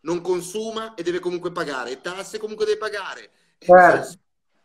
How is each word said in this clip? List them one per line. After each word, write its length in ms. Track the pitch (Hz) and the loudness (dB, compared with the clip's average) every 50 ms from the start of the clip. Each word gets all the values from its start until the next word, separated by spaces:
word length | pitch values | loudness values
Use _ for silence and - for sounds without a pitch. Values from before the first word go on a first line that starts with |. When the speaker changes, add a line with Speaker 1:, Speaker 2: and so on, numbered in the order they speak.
Speaker 1:
non 220 | _ 151 175 175 170 | _ -4 -4 -4 -2
consuma 720 | 180 185 180 170 - - 214 220 226 220 220 220 226 220 | -2 -2 -2 -2 -6 -8 -8 -8 -6 -8 -8 -10 -10 -12
e 80 | - 170 | -8 -6
deve 160 | 175 170 180 | -4 -4 -2
comunque 340 | 175 175 180 175 170 175 170 | -4 -4 -6 -4 -6 -6 -6
pagare, 380 | 175 165 147 143 131 120 117 | -4 -6 -4 -6 -6 -6 -8
e 100 | 131 131 | -10 -10
tasse 380 | - 175 180 190 196 - - 214 | -10 -10 -10 -10 -12 -12 -12 -10
comunque 260 | 220 214 214 214 220 | -10 -10 -4 -4 -2
deve 140 | 214 214 208 | -2 -2 -2
pagare. 520 | 214 214 208 208 190 165 131 120 107 - _ _ _ _ _ _ | -4 -8 -8 -8 -10 -10 -12 -14 -18 -20 _ _ _ _ _ _
Eh, 80 | - | 4
Speaker 2:
Certo. 280 | - 175 185 180 170 139 | 8 8 10 10 10 6
Speaker 1:
nel 100 | - - | 4 0
senso, 140 | - - - _ _ _ _ _ _ _ _ _ | -8 -14 -20 _ _ _ _ _ _ _ _ _